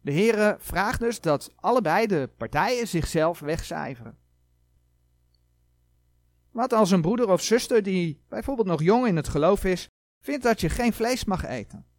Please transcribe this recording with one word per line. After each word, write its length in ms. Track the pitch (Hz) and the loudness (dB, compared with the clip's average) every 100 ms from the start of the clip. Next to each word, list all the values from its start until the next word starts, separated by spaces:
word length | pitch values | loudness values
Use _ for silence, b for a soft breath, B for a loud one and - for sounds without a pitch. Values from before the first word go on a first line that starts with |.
De 120 | - | -2
Heere 440 | 143 220 214 208 196 | 0 2 4 2 0
vraagt 420 | - 170 202 254 | -4 -4 -2 -2
dus 200 | 233 226 | -4 -4
dat 320 | 165 143 - _ | -2 -2 -2 _
allebei 500 | 180 240 190 175 226 | 0 0 2 0 2
de 240 | 180 127 _ | 0 -2 _
partijen 520 | 110 143 190 247 233 | -6 -2 0 -2 -2
zichzelf 500 | 175 151 165 156 175 | -4 -2 0 0 -2
wegcijferen. 800 | 147 160 - 160 135 127 113 - _ _ _ _ _ _ _ _ _ _ _ _ _ _ _ _ _ _ _ _ _ _ _ | -6 -6 -6 -8 -10 -12 -16 -20 _ _ _ _ _ _ _ _ _ _ _ _ _ _ _ _ _ _ _ _ _ _ _
Wat 220 | 233 247 | -6 0
als 180 | 226 202 | 2 6
een 100 | 185 | 4
broeder 280 | 160 226 233 | 4 2 4
of 140 | 180 | 2
zuster 400 | - 226 - 240 | 4 0 4 2
die 420 | 202 185 170 147 _ | 2 0 -2 -4 _
bijvoorbeeld 380 | - - 269 196 | -8 -6 -4 -2
nog 160 | 165 | 0
jong 240 | 156 226 254 | 4 4 4
in 100 | 165 | 0
het 120 | 143 | 0
geloof 360 | 147 156 196 | 2 2 2
is, 240 | 190 180 - _ _ _ | 2 -2 -6 _ _ _
vindt 180 | - 285 | -8 -2
dat 180 | 247 226 | 0 0
je 80 | 170 | 0
geen 240 | - 240 | 0 -2
vlees 320 | 208 226 254 | 0 -2 -2
mag 200 | - 190 | -2 -4
eten? 420 | - 123 101 - - | -4 -8 -10 -16 -20